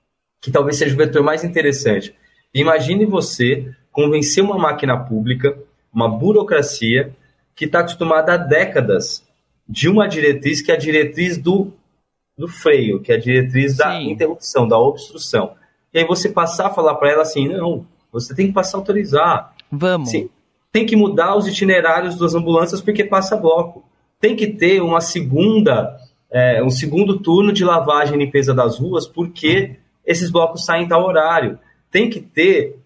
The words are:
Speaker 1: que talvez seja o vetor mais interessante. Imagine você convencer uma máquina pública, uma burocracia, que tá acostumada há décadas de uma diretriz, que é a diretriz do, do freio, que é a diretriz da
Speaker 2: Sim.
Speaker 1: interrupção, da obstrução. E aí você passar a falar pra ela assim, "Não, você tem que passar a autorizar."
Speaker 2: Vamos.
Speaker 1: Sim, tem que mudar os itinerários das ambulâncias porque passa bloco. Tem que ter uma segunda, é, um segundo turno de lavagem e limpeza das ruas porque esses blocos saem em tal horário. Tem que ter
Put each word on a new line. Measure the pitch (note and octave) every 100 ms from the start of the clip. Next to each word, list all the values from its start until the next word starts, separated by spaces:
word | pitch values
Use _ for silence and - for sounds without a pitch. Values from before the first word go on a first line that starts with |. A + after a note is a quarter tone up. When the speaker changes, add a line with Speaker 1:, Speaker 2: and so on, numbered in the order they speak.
| _ _ _ _
Speaker 1:
que | -
talvez | C#3+ C#3 -
seja | D3+ C3+
o |
vetor | D3+ C#3+
mais | C#3+ D#3+
interessante. | E3+ E3 D3 C3 - G2+ - - _ _ _
Imagine | C3+ D#3 D#3 C3 F#3+ G#3+
você | F#3+ C#3 - B2 C3+ - - _
convencer | C#3+ D3 D3+ C#3+ -
uma | G3 F#3+
máquina | D#3 D3 C3+ A#2+
pública, | - A2 G#2+ B2+ C#3 C#3+ - _ _
uma | A2 A#2
burocracia, | G#2+ E3+ G#3+ G3+ E3 C3+ - A2+ B2 C#3+ - _ _ _
que | - D3+
tá | F3
acostumada | E3+ - E3 D#3+ D#3 F3
há |
décadas | C#3+ D3+ F#3+ D3 A2+ F#2+ - - - _ _ _ -
de | A2 D#3+
uma | G#3+ G3
diretriz, | D#3 D3 C3 C#3+ D#3
que | -
é | D#3+
a |
diretriz | D3 D#3 D3 D3 F3+ D#3
do, | D#3 G3 G3 - _ _ _ _ _ -
do | E3+
freio, | - D#3+ C#3+ A2+ F#2+
que | A2
é | A2+
a |
diretriz | A#2 B2+ B2+ B2+ C#3 C3+
da | D3+ F3
Speaker 2:
Sim. | C#3+
Speaker 1:
interrupção, | G#2+ D#3 E3 - C3+ A#2
da | A2+
obstrução. | C3 - - - - A2 F#2 - _ _ _
E | E3
aí | E3
você | F3 G3+
passar | F#3 E3+ - F#3+
a |
falar | F#3+ D#3+ C#3+
pra | C#3+
ela | D3+
assim, | D#3 C#3+ C#3
"Não, | F#3 E3+ D3 - _ _
você | A#2 - C3
tem | G3
que |
passar | G3 F#3 G3
a |
autorizar." | G3 G3+ F3 C#3+ E3+ B2+ - - _
Speaker 2:
Vamos. | C#3+ F3+ F3+ B2+
Speaker 1:
Sim, | D3 - - _ _ _
tem | G#3+ A3
que | A3
mudar | G3+ D#3+ F3 G3+
os | G3
itinerários | - F#3+ F#3 E3 E3 F3+ F3
das | E3+ E3
ambulâncias | E3+ E3 E3+ F#3+
porque | - G#3+
passa | G3+ F#3+ G3 G#3+
bloco. | E3+ D#3+ E3+ - - _ _ _
Tem | G#3+ G#3+
que | G#3+
ter | G#3+ E3+ F#3+
uma | F3 E3
segunda, | E3 F3 C3+ C#3 G3+ A3 F#3+ A#2 G#2 - - _ _
é, | B2 B2 A#2
um | B2+
segundo | B2+ D3+ D#3 G3+ G3
turno | E3 F3 G#3
de | G3+
lavagem | F3+ E3 D3 D3 D3 D3
e | C#3
limpeza | C#3+ C3
das | B2+ A#2+ A#2
ruas | D#3+ E3+ -
porque | - E3+ - D#3 F#3 G3 - _ _ -
esses | E3+ F3
blocos | F3 E3 E3+ -
saem | F3 F3
em |
tal | E3
horário. | F#3 D#3+ D#3 E3 A#2 - _ _ _
Tem | F#3 A#3
que | F#3+
ter | - - F3 F3 - -